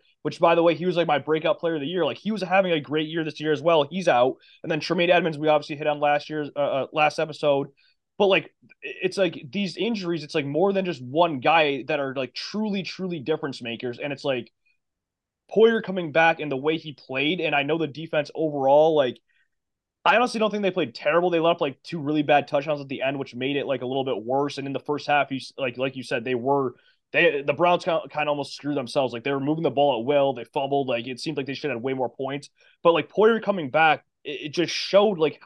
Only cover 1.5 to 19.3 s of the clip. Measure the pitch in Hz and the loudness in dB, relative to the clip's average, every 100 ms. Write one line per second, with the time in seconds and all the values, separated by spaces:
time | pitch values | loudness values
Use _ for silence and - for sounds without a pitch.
1.5 | - 170 160 139 180 147 117 202 214 175 | 0 -2 -2 -4 -2 -2 -2 -4 -4 0
2.5 | 185 185 160 123 156 156 165 156 - 151 | 2 4 0 0 -2 -2 -4 -6 -4 -2
3.5 | 143 156 165 139 180 170 123 127 - _ | 0 2 4 2 0 2 4 4 0 _
4.5 | _ - 156 - 175 175 180 175 147 156 | _ -4 -4 -2 0 4 4 2 0 2
5.5 | 151 147 143 151 147 147 147 - 156 147 | 2 0 -6 -2 0 2 0 -2 -6 -6
6.5 | - 139 135 127 156 151 160 160 143 151 | -2 -2 -2 -2 0 0 0 -6 -2 2
7.5 | 139 139 _ _ _ _ - 196 185 - | 2 0 _ _ _ _ 0 4 4 0
8.5 | _ _ _ 143 - 185 190 180 139 151 | _ _ _ -16 -6 -4 0 -2 -2 -8
9.5 | 190 196 165 202 220 175 170 147 160 139 | -6 -4 -4 -4 -4 -4 -6 -4 -4 -2
10.5 | 151 196 190 180 147 123 143 175 139 151 | 0 2 0 -2 -6 -4 0 0 2 2
11.5 | 160 151 139 127 151 139 131 127 - - | 4 4 0 -4 -4 -4 -4 -6 -8 -10
12.5 | 208 214 196 165 - 185 175 123 156 143 | -6 -4 -4 -6 -8 -8 -6 -4 -4 -4
13.5 | 127 120 117 127 120 143 135 147 127 110 | -8 -8 -8 -8 -6 -8 -6 -2 -2 -4
14.5 | _ _ _ _ _ _ _ _ _ _ | _ _ _ _ _ _ _ _ _ _
15.5 | 190 226 226 220 190 165 160 165 165 151 | 4 6 6 -2 -4 0 4 4 4 -2
16.5 | 135 147 165 156 135 - 131 147 175 160 | -2 -2 -2 -4 -16 -8 -4 -2 -2 0
17.5 | 147 139 165 151 135 160 160 143 - 160 | 0 0 0 -2 -6 -4 -2 -2 -2 -4
18.5 | 143 135 147 160 151 131 120 _ | 0 4 6 6 4 2 -2 _